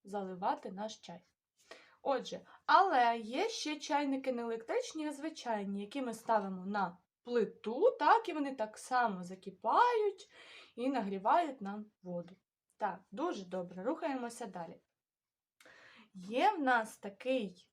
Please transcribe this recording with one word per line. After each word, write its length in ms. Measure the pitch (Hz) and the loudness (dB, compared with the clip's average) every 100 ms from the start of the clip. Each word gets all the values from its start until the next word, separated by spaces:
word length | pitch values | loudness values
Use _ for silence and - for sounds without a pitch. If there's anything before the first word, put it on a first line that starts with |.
заливати 680 | 196 202 190 180 214 294 226 | -10 -6 -6 -4 -4 -4 -8
наш 260 | 185 214 - | -8 -10 -10
чай. 220 | - 175 _ _ _ _ _ - - _ | -16 -18 _ _ _ _ _ -20 -20 _
Отже, 400 | - 254 - - - - - | -2 -2 -2 -10 -12 -6 6
але 520 | 320 392 254 233 233 | 8 8 6 4 2
є 320 | 214 277 453 | -2 -2 -2
ще 300 | - 302 294 | -2 -6 -6
чайники 520 | - 294 285 269 262 | -2 0 2 0 -2
не 100 | 240 | -2
електричні, 640 | 233 226 - 453 494 311 302 | -4 -6 -2 -4 -4 -6 -8
а 40 | |
звичайні, 720 | 277 311 - 247 208 202 202 | -6 -10 -8 -4 -2 -2 -6
які 200 | 202 277 | -6 -6
ми 120 | 247 | -6
ставимо 520 | 220 - 220 196 185 190 | -6 0 2 0 -6 -4
на 320 | 208 180 - _ _ | -2 -2 -4 _ _
плиту, 680 | 240 240 196 - 214 254 466 - | -2 0 0 -2 -6 4 4 6
так, 300 | 302 453 403 | 6 6 4
і 40 | |
вони 220 | 302 277 262 | -4 -4 -4
так 220 | 214 - | -6 -8
само 460 | - 254 226 185 | -2 2 2 -2
закипають 1040 | 180 185 196 - 220 330 480 453 415 370 - - - - - - | -8 -12 -14 -4 2 4 6 4 0 -2 -12 -20 -20 -20 -16 -4
і 140 | 262 | -2
нагрівають 720 | 262 196 196 214 330 320 262 | 0 -2 0 4 4 4 -4
нам 240 | 196 214 208 _ | -8 -8 -12 _
воду. 320 | 180 175 175 190 _ _ _ _ | -10 -8 -10 -16 _ _ _ _
Так, 220 | 202 180 _ | -4 -4 _
дуже 340 | 202 339 226 180 | -4 -4 -4 -6
добре, 380 | 185 175 180 | -6 -6 -6
рухаємося 600 | 220 320 311 262 233 233 220 | -4 -2 -4 -4 -6 -8 -10
далі. 360 | 175 165 - _ _ _ _ _ _ _ _ - - - - _ | -10 -12 -14 _ _ _ _ _ _ _ _ -20 -20 -20 -20 _
Є 380 | 190 185 247 392 | -16 -6 2 2
в 80 | 381 | 2
нас 380 | 262 240 220 - | 2 2 0 -8
такий, 680 | 202 - 254 262 196 - _ | -14 -6 0 0 -2 -8 _